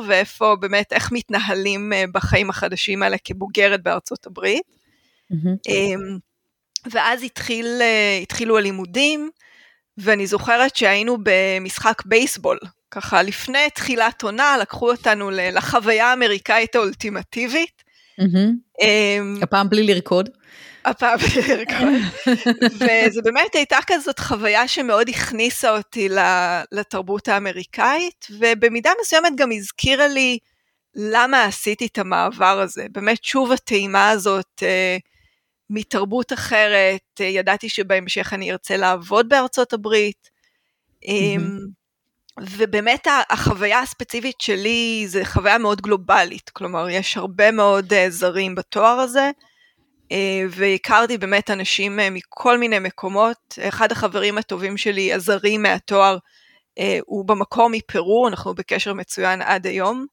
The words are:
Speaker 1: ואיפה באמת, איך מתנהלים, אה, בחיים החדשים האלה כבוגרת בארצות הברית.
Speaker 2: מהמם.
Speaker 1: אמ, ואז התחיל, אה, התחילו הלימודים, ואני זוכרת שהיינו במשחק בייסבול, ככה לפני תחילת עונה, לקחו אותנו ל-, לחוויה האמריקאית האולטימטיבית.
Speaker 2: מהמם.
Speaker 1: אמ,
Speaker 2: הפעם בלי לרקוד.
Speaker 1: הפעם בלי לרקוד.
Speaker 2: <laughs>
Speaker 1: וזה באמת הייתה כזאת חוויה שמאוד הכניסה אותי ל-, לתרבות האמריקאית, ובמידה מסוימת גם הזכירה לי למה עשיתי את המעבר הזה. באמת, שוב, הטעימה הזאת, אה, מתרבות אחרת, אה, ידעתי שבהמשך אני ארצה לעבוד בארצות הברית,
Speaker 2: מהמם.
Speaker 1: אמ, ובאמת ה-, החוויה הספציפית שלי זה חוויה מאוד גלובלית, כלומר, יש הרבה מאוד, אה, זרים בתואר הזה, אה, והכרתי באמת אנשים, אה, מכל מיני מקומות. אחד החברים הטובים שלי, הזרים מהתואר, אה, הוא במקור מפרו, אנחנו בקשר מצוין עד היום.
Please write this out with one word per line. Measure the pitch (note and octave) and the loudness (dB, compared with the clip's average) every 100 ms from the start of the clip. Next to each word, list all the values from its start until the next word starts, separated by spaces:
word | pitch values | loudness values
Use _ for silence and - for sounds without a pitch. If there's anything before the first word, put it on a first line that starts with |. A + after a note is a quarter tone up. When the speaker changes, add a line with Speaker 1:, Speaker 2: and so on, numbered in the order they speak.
| G#3 | 2
Speaker 1:
ואיפה | F#3+ G3+ - G#3+ G3+ | 2 2 0 2 2
באמת, | F#3+ G3+ G#3 | 2 0 0
איך | - - | -2 -2
מתנהלים, | A#3+ - G3+ G3+ F#3+ G3 G3+ G#3 | -6 -4 -4 -2 -2 -2 -4 -2
אה, | G3 F#3 | -2 -2
בחיים | F#3 - F#3+ G3 | -2 0 0 0
החדשים | F#3+ G3 F#3 - G3 | -4 -4 -4 -4 -2
האלה | G3 F#3+ | -2 -2
כבוגרת | - F#3+ G3 G#3 G3+ G3+ | -6 -10 -6 2 2 2
בארצות | F3 F3 - B3+ - | -2 -4 -6 -14 -14
הברית. | F3 F#3+ B3 - _ _ _ _ _ - | -6 -2 -2 -4 _ _ _ _ _ -8
Speaker 2:
מהמם. | E3+ F3 F#3+ G3+ | -4 -2 -4 -2
Speaker 1:
אמ, | G3 G3 F#3+ G3 F#3+ - _ _ _ _ - B3 | -2 -2 -4 -8 -14 -16 _ _ _ _ -14 -6
ואז | A3+ G#3+ B3 | -2 0 -2
התחיל, | B3 - - A3+ A#3 B3 | -6 -10 -6 -4 -2 0
אה, | A#3 A3 G#3 G3 | 2 2 2 0
התחילו | - - A3+ A3 | -4 -6 2 2
הלימודים, | G3+ F#3+ F3 A3+ D4 D4+ D4+ - _ _ _ _ _ - | 2 -4 -6 0 0 0 -6 -12 _ _ _ _ _ -6
ואני | F#3+ G3+ G3 | 0 0 2
זוכרת | G3+ - A#3+ C4 - | -2 0 2 2 2
שהיינו | G#3 G3+ A3+ A#3+ | 2 2 0 -2
במשחק | G#3 F#3+ F#3+ F#3+ F#3 - A3+ A3 F#3+ | 2 4 4 0 -4 -2 0 0 2
בייסבול, | A3+ C4+ - F3+ - F3 _ _ | 2 2 -2 -2 -4 -6 _ _
ככה | G3+ - F#3 | -14 0 2
לפני | G3 - - C4+ D4 - | 2 -4 -4 0 0 -2
תחילת | - A#3 A3+ - | -4 0 0 0
עונה, | A3 G#3+ C#4+ C4+ | -6 0 2 2
לקחו | G3+ - A#3+ | 0 -2 -2
אותנו | A#3+ A#3 G#3 G3 | 0 0 0 -2
ל-, | F#3+ F3+ F#3 | -4 -2 -2
לחוויה | - A#3+ G#3+ A3 A#3+ | 0 0 2 2 4
האמריקאית | B3+ A#3 G3 - A3 A3 A#3+ | 4 2 0 2 2 2 0
האולטימטיבית. | G3+ - A3 F#3+ G3 A#3 A#3+ D4+ E4+ _ _ _ _ - | 0 -2 -8 -8 -10 -8 -4 -2 -4 _ _ _ _ 0
Speaker 2:
מהמם. | F#3+ F#3 G#3 A#3+ _ - | 2 4 2 0 _ 0
Speaker 1:
אמ, | G#3+ G#3 G#3 G3+ G3+ G3+ | 2 4 2 0 -4 -6
Speaker 2:
הפעם | F#3 G3 G3 | 0 2 2
בלי | G#3+ | 2
לרקוד. | G#3+ F3+ - F3+ G#3+ - _ - - - - | 4 2 2 0 0 -8 _ -20 -20 -4 -4
Speaker 1:
הפעם | A#3 A#3+ A#3 | 0 2 2
בלי | - - C4+ | 2 0 2
לרקוד. | B3 A3+ - C4 C4 F#3+ - - A#3 | 0 -2 0 2 2 0 -4 0 2
Speaker 2:
<laughs> | A#3+ A#3 A#3+ G#3+ | 2 2 0 2
Speaker 1:
וזה | B3 A3+ A3 G#3+ | 2 4 4 2
באמת | A3 B3+ F#4+ D#4+ | 0 2 2 2
הייתה | C#4+ C4 E4 | 2 2 2
כזאת | F4 C#4 - | -2 0 -6
חוויה | - A3 G#3+ G#3 B3+ | -4 -2 2 2 2
שמאוד | - B3 G#3 A#3+ | 0 2 2 2
הכניסה | A#3 - A3 A#3+ - B3 G#3+ | -2 -4 -2 -2 2 0 0
אותי | G3+ A#3+ G3 | -2 -4 -2
ל-, | F#3+ F3+ F3+ F3+ F3 - | 2 2 2 0 -2 -4
לתרבות | G3+ G#3 F#3+ F#3+ G3+ - | -8 -6 -8 -6 -6 -2
האמריקאית, | G3+ G3+ F3+ F3+ - A3+ D4+ F4 - - G#3 | -2 -2 -8 -10 -2 0 0 -4 -8 -16 0
ובמידה | A#3 A3+ A#3 A#3 C4 F#4+ | 2 4 2 2 0 0
מסוימת | A4 D#4+ E4+ C4+ | 2 2 2 0
גם | B3+ | -2
הזכירה | A3 G3 - B3+ C4+ C#4+ | -2 -8 -4 0 2 2
לי | C4+ B3+ A#3+ _ _ _ _ _ - | 2 0 -2 _ _ _ _ _ -8
למה | G#3+ A3 B3+ C4+ G#3 | -2 2 4 4 2
עשיתי | - G#3+ G#3+ A#3 | -2 -4 -4 -4
את | - | -6
המעבר | F#3 F3 F3+ F3 F#3 G3 | -2 0 0 2 2 2
הזה. | F#3+ - - | -2 -6 -10
באמת, | G3+ G#3 A#3 | -4 -2 -2
שוב, | - C4+ B3 | 0 0 2
הטעימה | B3+ - G#3 G3 G3 G#3 | 0 0 -2 0 2 4
הזאת, | G#3+ G3 G3 - - | 2 0 -2 -4 -6
אה, | F#3 F#3 F#3 F#3 - _ _ _ _ _ - | -2 0 0 -4 -8 _ _ _ _ _ -10
מתרבות | G#3 G#3+ G#3+ G3 A#3+ A#3 | -10 -6 -4 -2 -4 -4
אחרת, | - - G#3+ G#3+ G3+ F#3+ F#3+ _ - | -6 -2 2 4 4 4 0 _ -6
אה, | F#3+ | -4
ידעתי | F#3+ F#3 G3+ A3+ | -2 0 0 -2
שבהמשך | - F#3+ F#3+ F#3 G3+ F#3 | -6 -2 -2 -2 -6 -6
אני | F#3+ F#3 | -6 -6
ארצה | F#3 - G3 | -8 -4 0
לעבוד | F#3 F#3 F3 G#3 A#3 | 0 0 0 2 4
בארצות | C#4 B3+ - B3 | 2 2 -2 -2
הברית, | A#3 G#3+ G#3+ G#3 - _ _ _ _ _ _ _ _ - | -2 0 2 0 -4 _ _ _ _ _ _ _ _ -4
Speaker 2:
מהמם. | G3+ E3 E3+ | 0 0 0
Speaker 1:
אמ, | E3+ G3 G3 G3 _ _ _ _ _ - | -4 -8 -12 -20 _ _ _ _ _ -16
ובאמת | F#3+ G3 A3 G#3 G#3+ B3 D#4+ | -12 -4 -2 0 0 0 2
ה-, | C#4 - | 0 0
החוויה | - - G3 G#3 A#3 | 0 0 0 0 0
הספציפית | C4 - B3 A#3 B3+ - | -2 -8 -10 -6 -8 -6
שלי | - G3 G#3 A#3 A#3 A3 G3+ | -4 -2 0 -2 -2 -4 -4
זה | F#3+ F#3+ | -4 -2
חוויה | G3+ G3 A3+ | 0 4 4
מאוד | G#3+ G3+ | 2 -2
גלובלית, | G3+ G3 F#3 F#3+ F3 G#3 - | 0 -2 2 2 2 -4 -18
כלומר, | - F3+ F3 F3 | -12 -8 -6 -4
יש | F#3 F#3+ G#3+ | -4 -4 -6
הרבה | F#3+ F#3 G#3+ | -6 2 2
מאוד, | A3 G3+ G3 F#3 | 4 4 4 2
אה, | G3+ F#3 | 2 2
זרים | E3+ F3+ F3 F#3+ F3+ | 0 -2 0 -4 -6
בתואר | - G#3 A3 B3 | -6 2 4 4
הזה, | C4 C4 C#4 C#4+ _ _ _ _ _ _ - | 0 2 0 -2 _ _ _ _ _ _ -8
אה, | F#3+ G3 F#3+ F#3 | -4 -2 -2 -4
והכרתי | F3 G3 F#3+ - A3 A#3 A#3 | 0 0 0 2 2 4 0
באמת | F#3+ G3+ G#3 | 0 -2 0
אנשים, | G3 - - G3+ G3+ | -4 -2 -2 -2 0
אה, | G3 | -2
מכל | F#3 - - B3 A#3+ | -2 -14 -4 2 2
מיני | A#3+ G#3 | 2 0
מקומות. | F#3 - F#3+ G3 A3+ A#3 _ - | -2 -8 -4 0 0 0 _ -8
אחד | G3 F#3+ A3 | -6 0 0
החברים | A#3 G#3 F#3+ G3+ G#3 | 0 -2 0 -2 -2
הטובים | A3+ F#3 F#3+ G3+ | -6 -6 -6 -4
שלי, | A3 G3 F#3+ | -4 -2 0
הזרים | F#3+ F3 G3 G3+ G#3+ | -2 0 0 0 0
מהתואר, | G3+ F#3+ - G3+ G3 F#3 _ _ _ _ _ - | 0 0 0 4 4 2 _ _ _ _ _ -6
אה, | G3 F3 - | -2 -2 -4
הוא | G3+ F#3+ | -8 -2
במקור | G#3 G3 A#3 A#3 | -2 0 2 2
מפרו, | A3+ - G3+ F3 A3+ B3 | 2 -4 -4 2 2 2
אנחנו | - F#3+ | -2 -8
בקשר | F3+ - F#3+ G#3 | -8 -4 -4 -4
מצוין | G3 F#3 - F#3 F#3 | -6 -8 -4 -2 -2
עד | - F#3+ F#3 | 0 -2 -2
היום. | F#3 F#3+ B3+ C#4 | -2 -2 -4 -10